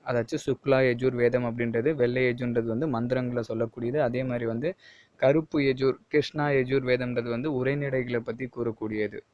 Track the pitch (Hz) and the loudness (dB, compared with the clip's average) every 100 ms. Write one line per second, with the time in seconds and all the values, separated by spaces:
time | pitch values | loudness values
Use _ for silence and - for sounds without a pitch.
0 | - 120 117 151 - 127 139 131 131 120 | 0 -2 0 -4 -2 -2 2 4 4 2
1 | 127 123 120 123 120 117 120 117 131 151 | 0 2 2 2 -2 -2 -2 0 0 2
2 | 123 127 127 120 123 120 113 113 156 117 | 2 2 0 0 0 0 0 -2 0 -2
3 | 120 127 123 123 113 113 113 123 117 143 | 0 0 0 -4 -4 -4 -4 -4 -4 0
4 | 127 123 131 120 117 113 156 - - - | 0 0 -2 -2 -4 -2 -4 -6 -18 -20
5 | _ _ 131 156 156 156 139 131 135 127 | _ _ 4 4 2 0 2 2 0 0
6 | _ 151 139 151 147 139 127 135 127 123 | _ 0 0 -2 2 2 2 0 2 0
7 | 123 123 120 117 151 131 127 143 139 131 | 0 -2 -2 -4 -2 0 0 0 -2 -2
8 | 123 120 117 117 127 120 117 110 110 107 | 0 -4 -4 -8 -8 -4 -6 -4 -6 -2
9 | 104 104 _ | -4 -4 _